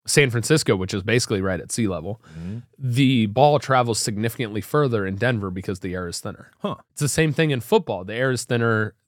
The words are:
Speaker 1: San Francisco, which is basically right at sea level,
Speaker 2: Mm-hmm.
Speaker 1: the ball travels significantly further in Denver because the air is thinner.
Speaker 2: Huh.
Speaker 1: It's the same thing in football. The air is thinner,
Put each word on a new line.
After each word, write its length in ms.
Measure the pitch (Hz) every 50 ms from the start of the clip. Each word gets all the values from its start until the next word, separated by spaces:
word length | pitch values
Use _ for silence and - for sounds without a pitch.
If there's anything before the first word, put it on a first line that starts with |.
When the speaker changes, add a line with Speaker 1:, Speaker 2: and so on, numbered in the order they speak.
| _
Speaker 1:
San 240 | - - - 143 131
Francisco, 440 | 110 120 110 - 156 160 - - 117
which 180 | 98 92 92 -
is 80 | 104
basically 400 | 95 104 110 123 120 - 117 98
right 200 | 92 95 92 85
at 100 | - -
sea 160 | - - 117 101
level, 340 | 92 85 78 90 104 107 _ - 80 80
Speaker 2:
Mm-hmm. 200 | 82 87 101 117 123 _ _ -
Speaker 1:
the 500 | 139 127 120 123 143 127 131 123 110 107
ball 300 | 101 123 135 147 147 143
travels 420 | - - 135 127 123 117 113 104
significantly 600 | - - 107 101 110 117 113 - 127 107 104 110
further 460 | 107 - - 151 147 135 117 107 98
in 100 | 95 95
Denver 340 | 98 117 123 123 107 101 98
because 300 | 90 98 110 - 101 90
the 140 | - 95 87
air 160 | 92 90 87
is 100 | 82 -
thinner. 320 | - 113 - - - - _ _
Speaker 2:
Huh. 160 | - 202 160 - - _
Speaker 1:
It's 80 | _ -
the 80 | 147 139
same 240 | - - 160 156
thing 200 | 143 - 160 156
in 100 | 143 123
football. 420 | 113 - - 220 180 - 110 92 92
The 120 | 95 104
air 160 | 117 127 135
is 120 | 127 117 -
thinner, 520 | - 127 117 117 117 113 110 107 104 - _ _